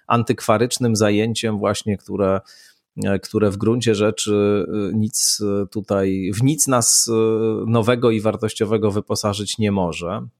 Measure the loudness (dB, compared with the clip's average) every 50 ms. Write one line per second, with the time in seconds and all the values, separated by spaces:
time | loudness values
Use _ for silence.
0 | _ 0 0 0 2 0 -2 -2 0 2 2 2 2 0 -2 0 0 0 2 2
1 | 2 2 2 2 0 0 -2 -4 -4 -4 -4 -2 -2 -2 -2 -2 -4 -4 -6 -6
2 | -6 -8 -4 -2 0 0 0 -2 -4 -8 -20 -20 -20 -20 _ _ _ _ -10 -6
3 | -4 -2 -2 -2 -4 -2 0 2 2 2 0 0 0 0 0 2 2 2 2 2
4 | 2 0 0 -2 -2 0 0 2 2 2 2 0 -2 -2 -4 -4 -4 -2 -2 -2
5 | -2 -2 -2 -2 0 0 0 0 -2 -2 -2 -2 -4 -4 -6 -8 -4 -2 0 0
6 | 2 0 0 -2 -2 -4 -2 0 2 2 2 2 0 2 2 2 2 2 2 2
7 | 2 2 2 2 2 2 2 2 0 0 -2 -2 -2 0 2 2 4 2 2 4
8 | 4 2 2 2 0 0 -2 -2 -2 -4 -2 -2 -2 0 0 2 2 0 0 -2
9 | -4 -4 -4 -4 -2 -2 -2 -2 -4 -6 -4 -2 0 0 2 0 0 -2 -4 -6
10 | -6 -6 -6 -8 -10 -12 -16 _